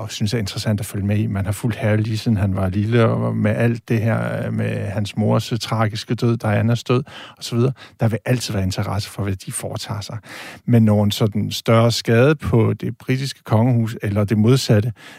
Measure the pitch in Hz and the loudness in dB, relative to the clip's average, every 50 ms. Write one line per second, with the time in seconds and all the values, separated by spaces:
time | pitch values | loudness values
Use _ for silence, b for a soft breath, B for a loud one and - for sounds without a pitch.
0 | 110 104 - - 113 104 - 120 101 98 - 110 - 113 107 101 110 - - 101 | -10 -10 -6 -4 -4 -2 -2 -2 -4 -4 -6 -4 -2 -2 -2 -2 -2 -6 -6 -4
1 | 98 101 107 104 110 113 104 98 95 104 101 - - 117 104 - 117 107 107 107 | 0 0 0 0 0 0 -2 -2 -2 -2 -4 -2 -2 -4 -2 -2 0 0 2 2
2 | 107 113 110 107 - 120 113 95 104 98 95 92 95 92 90 107 101 110 117 120 | 0 0 -2 -2 0 0 0 2 2 0 0 0 -2 0 0 0 0 2 4 4
3 | 113 113 117 117 117 117 113 110 107 104 113 - 117 120 117 113 - - 120 113 | 4 4 2 0 -2 -2 0 0 0 0 2 2 2 0 0 -2 -2 -2 -2 0
4 | 113 117 110 113 113 113 113 110 113 113 113 110 110 110 110 107 104 101 95 110 | 2 0 0 0 -2 -4 -4 -4 -6 -4 -4 -4 -2 -2 -4 -4 -6 -6 -4 -4
5 | 101 98 - 110 107 110 117 113 - - 123 107 - - 135 113 113 104 107 107 | -6 -4 -2 -2 0 2 2 0 0 -2 -6 -6 -4 -4 -2 0 0 0 -2 -6
6 | - - 123 - 123 117 117 117 - 110 107 101 104 113 117 117 - - 123 123 | -6 -6 -4 0 0 0 0 0 0 0 2 2 2 2 0 0 0 0 0 0
7 | - B B B B B B _ - - 120 117 117 139 131 B B B B _ | 0 B B B B B B _ -10 -4 0 0 0 0 0 B B B B _
8 | 123 107 113 107 - 110 127 117 - - 110 98 98 92 - - 98 104 95 98 | -2 0 0 -2 -2 -2 -2 -2 -2 -4 -4 -2 -2 -2 -2 -4 -4 -4 -4 -4
9 | - - - - 98 101 95 92 - - 123 - - 98 107 107 - - 110 104 | -6 -6 -8 -6 -4 -4 -6 -6 -8 -10 -10 -8 -8 -8 -8 -10 -8 -8 -8 -8
10 | 98 - 120 107 B B B B B B B B B - 120 117 110 107 104 104 | -8 -10 -12 -14 B B B B B B B B B 4 4 6 6 6 4 4
11 | 104 104 - - 120 101 - 104 101 101 101 - - - 113 113 117 120 113 - | 4 2 2 0 0 0 0 -2 -2 -2 -4 -4 0 4 4 4 4 4 2 0
12 | - - 117 113 127 147 160 - - 95 - 113 107 107 107 - - - 117 - | 0 2 4 4 6 4 4 2 0 0 2 4 4 2 0 -2 -4 -8 -8 -8
13 | - - 131 131 139 131 - - _ - 117 107 117 131 123 117 113 107 113 - | -4 -4 -2 -2 -2 -6 -8 -12 _ 0 2 2 4 4 4 2 0 0 -4 -6
14 | - 107 98 107 104 98 117 107 107 117 135 131 - - 117 104 104 123 - B | -4 -2 0 0 2 2 4 4 6 6 4 4 4 4 4 4 4 2 -4 B
15 | B B B | B B B